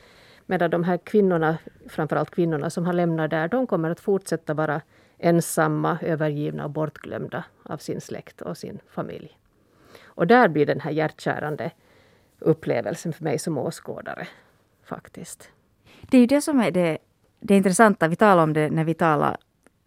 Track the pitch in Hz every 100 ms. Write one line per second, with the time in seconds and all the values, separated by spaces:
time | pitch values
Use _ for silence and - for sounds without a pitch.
0 | _ _ - - - 185 170 170 175 175
1 | - 214 190 170 160 160 - _ - -
2 | 151 147 151 - 170 151 165 180 170 175
3 | 170 160 156 160 165 247 254 180 160 170
4 | - 196 - 165 - 151 156 151 - _
5 | _ _ 170 170 - - 156 151 156 165
6 | 160 151 156 147 151 151 147 147 156 -
7 | - 110 - - - _ - 156 - -
8 | - - - - - 170 - 139 _ -
9 | - - - _ _ _ _ _ _ -
10 | - - 170 247 208 151 143 147 151 151
11 | 156 - - - 151 151 120 - _ _
12 | _ _ _ - - 156 - 127 104 156
13 | 175 - 156 156 - 143 - - - -
14 | - - 175 - _ _ _ _ - -
15 | - - - - - _ _ _ _ -
16 | - 254 240 285 320 277 196 180 170 156
17 | _ _ _ _ - 196 190 180 220 190
18 | 160 175 214 180 156 151 151 160 156 160
19 | 165 147 143 - _ _ _ _